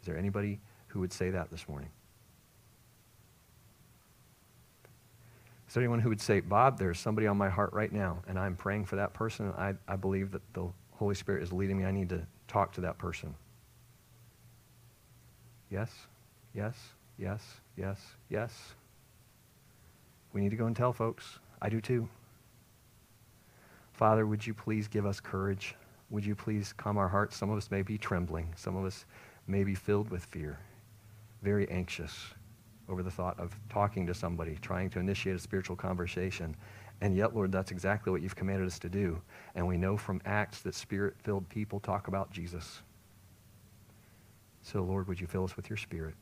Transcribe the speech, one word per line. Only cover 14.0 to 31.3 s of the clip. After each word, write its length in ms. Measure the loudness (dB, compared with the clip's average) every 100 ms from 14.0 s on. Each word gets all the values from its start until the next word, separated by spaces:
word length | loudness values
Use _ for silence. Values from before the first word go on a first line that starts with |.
| -20 -20 -20 -20 -20 -20 -20 -20 -20 -20 -20 -20 -20 -20 -20 -20 -8
Yes, 360 | -4 -4 -8 -20 -20 -20 -20 -12
yes, 240 | -6 -4 -6 -14 -20 -20 -6
yes, 440 | -4 -4 -8 -20 -18 -6
yes, 400 | -4 -4 -8 -20 -4
yes. 460 | -2 -2 -6 -18 -20 -20 -20 -20 -20 -20 -20 -20 -20 -20 -20 -20 -20 -20 -20 -8
We 80 | 0
need 80 | 2
to 60 | 2
go 100 | 0
and 100 | 4
tell 160 | 2
folks. 460 | 4 0 -2 -12 -18 -20 -4
I 80 | -2
do 100 | 0
too. 280 | 2 0 0 -8 -20 -20 -20 -20 -20 -20 -20 -20 -20 -20 -20 -20 -20 -20 -20 -20 -20
Father, 340 | 4 6 8 6
would 200 | 2 -2
you 60 |
please 360 | -6 0 0 2
give 180 | 0 0
us 140 | -2
courage? 540 | -2 0 0 0 -4 -10 -18 -20 -6
Would 160 | -4 -2
you 80 |
please 400 | -2 0 -2 -2
calm 240 | -4 0 4
our 100 | 4
hearts? 280 | 4 2 0
Some 120 | 0
of 80 | 0
us 140 | 0
may 120 | 0
be 140 | 0 -2
trembling. 560 | 0 0 2 -2 -4 -6
Some 200 | -4 -2
of 80 |
us 220 | -2 -4 -14 -20 -20 -16 -2
may 180 | 0
be 100 | 2
filled 360 | 0 2 2 2
with 160 | -4 -6
fear, 320 | -6 -6 -8 -14 -20 -20 -20 -20 -20 -20